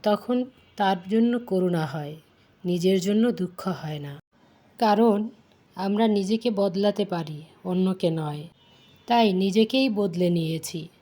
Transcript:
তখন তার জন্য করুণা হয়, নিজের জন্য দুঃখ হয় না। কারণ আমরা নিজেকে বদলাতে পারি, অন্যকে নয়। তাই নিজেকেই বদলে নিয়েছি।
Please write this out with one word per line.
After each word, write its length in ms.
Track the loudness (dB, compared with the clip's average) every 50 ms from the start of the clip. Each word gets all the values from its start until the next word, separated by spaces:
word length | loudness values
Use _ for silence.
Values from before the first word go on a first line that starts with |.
| 2
তখন 400 | 0 0 0 0 -4 -2 -2 -2 -4 _ _ _ _ _
তার 200 | -2 0 0 0 -2 -4 0
জন্য 300 | 2 2 2 2 2 -2
করুণা 460 | -4 -2 -2 0 0 0 0 0 -2
হয়, 300 | -4 -6 -8 -10 -10 -14 -16 _ _ _ _ _ _ _ _ -4
নিজের 340 | -4 -2 0 2 2 2 2
জন্য 320 | 2 2 2 2 2 2
দুঃখ 360 | 0 -2 -6 -8 -8 -8 -8
হয় 320 | -8 -6 -6 -8 -8 -8 -8
না। 200 | -10 -12 -14 -18 _ _ _ _ _ _ _ _ _ _ _ _
কারণ 500 | 2 2 4 6 4 4 4 2 -2 -6 -10 _ _ _ _ _ _ _ _
আমরা 320 | -6 -4 -2 0 2 2
নিজেকে 420 | 2 2 2 0 0 -2 -2 -2 -2
বদলাতে 540 | 0 0 0 0 0 0 0 0 0 0 -4
পারি, 360 | -4 -4 -6 -6 -8 -10 -14 -14 -18 -20 _ _
অন্যকে 460 | -4 0 0 0 0 0 0 0 -2
নয়। 340 | 0 0 -4 -6 -6 -8 -12 -16 _ _ _ _ _ _ _ _ _ _ _
তাই 260 | 2 4 4 4 4 4
নিজেকেই 560 | 2 0 2 4 2 2 4 2 2 2 2
বদলে 400 | 0 0 -2 -2 0 0 2 2
নিয়েছি। 580 | 2 0 0 -2 -4 -6 -8 -8 -10 -10 -12 -12 _ _